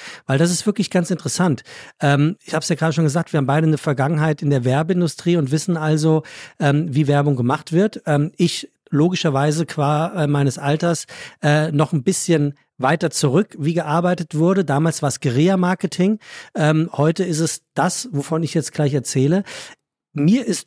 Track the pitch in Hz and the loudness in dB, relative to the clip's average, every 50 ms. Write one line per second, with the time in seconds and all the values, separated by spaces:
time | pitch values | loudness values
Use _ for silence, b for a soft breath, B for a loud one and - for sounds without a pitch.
0 | B B B B B - 135 139 165 175 175 - - 214 - - - - - 180 | B B B B B -2 2 2 2 2 0 0 -2 -2 -2 -2 -2 0 0 -2
1 | 170 - 180 - - - - - 180 175 127 - B B B B B B B - | 0 0 -4 -4 -4 -4 -2 0 2 2 0 -2 B B B B B B B -2
2 | 156 139 143 139 147 165 202 - _ - - 160 - - 165 - 160 165 135 160 | 0 2 4 4 2 2 0 -4 _ -6 -6 -4 -2 -2 -2 0 0 0 0 2
3 | 160 147 135 175 165 - - 151 135 127 143 156 160 156 151 143 - 156 135 143 | 0 2 0 -2 -2 -2 -2 -2 0 2 2 2 2 2 0 0 0 -2 -2 0
4 | 135 147 170 151 156 160 147 - - 143 143 131 120 127 131 147 160 170 185 175 | 0 0 0 0 0 0 0 0 0 0 0 2 2 2 0 0 0 0 0 0
5 | 175 151 - - - 175 175 170 143 127 151 151 - 185 170 156 156 156 156 151 | 0 -2 -4 -4 -2 0 0 2 0 0 -2 -2 0 -2 -2 -2 0 0 0 2
6 | 156 160 156 156 151 B B B B B B - - 143 143 147 170 165 127 151 | 4 2 2 2 0 B B B B B B 0 0 2 2 2 0 0 0 0
7 | 151 135 143 143 143 147 139 123 117 123 143 151 - - 160 170 208 214 - - | 2 2 2 2 2 2 0 0 0 0 -2 -2 -4 -2 0 2 2 0 -2 -4
8 | - 165 147 143 147 160 - - 175 160 - - - - _ _ _ _ - 143 | -2 0 0 0 0 -2 0 0 0 0 0 -4 -10 -14 _ _ _ _ 2 2
9 | 156 180 185 170 - 160 135 135 143 156 147 165 160 - - 156 143 143 151 147 | 2 2 2 0 -2 0 0 2 2 0 0 0 -2 -4 -2 -2 0 0 0 0
10 | 160 180 220 175 147 143 143 143 139 135 - 147 147 143 151 156 175 175 165 - | -2 -2 -2 -2 0 0 0 2 0 0 -2 -2 -2 -2 -2 0 0 -2 -2 -2
11 | B B B B B B B B - 147 147 151 156 165 151 143 156 - 175 143 | B B B B B B B B 0 2 2 2 2 0 0 0 0 0 0 -2
12 | 120 196 185 - - - 165 147 147 143 143 b b b _ - 123 135 165 - | 0 0 -2 0 0 0 2 2 2 0 -4 b b b _ -2 0 0 2 0
13 | 175 151 - - - 135 127 185 214 - - - 139 160 160 175 156 151 151 170 | 0 -2 -2 0 0 2 2 2 0 0 -4 -4 -4 -2 -2 -2 -2 -2 0 0
14 | 175 180 180 180 165 - - 151 165 180 190 202 175 139 135 143 165 165 - - | 0 0 0 -2 -4 -4 -2 0 2 2 2 2 0 0 0 2 2 0 0 -2
15 | 151 135 - - - 135 117 135 160 185 190 185 180 180 185 - - 165 - - | -2 -4 -2 -2 -2 0 2 4 4 4 4 2 2 0 0 -2 -4 -4 -2 0
16 | 180 202 220 214 B B B B B B - 220 151 151 156 156 165 170 - - | 0 0 0 -2 B B B B B B -4 0 2 2 2 2 0 0 0 0
17 | 147 160 165 - 185 180 160 151 165 156 - - _ _ _ 139 151 185 - - | 0 0 0 0 -2 -2 -2 -2 -2 -2 -4 -8 _ _ _ -2 0 0 -2 -4
18 | - 254 170 139 139 - 160 165 165 - - 165 135 - - - 147 139 143 135 | -8 -6 -4 -6 -4 -2 -2 -2 -2 -2 -2 -4 -4 -4 -2 -2 -2 0 0 -2
19 | - - - 135 131 147 170 196 196 B B B B B B - _ _ _ _ | -4 -2 0 0 2 2 2 0 -2 B B B B B B -20 _ _ _ _
20 | _ _ - 147 143 170 226 269 233 226 170 - - | _ _ -4 0 2 4 2 2 2 -2 -4 -4 -6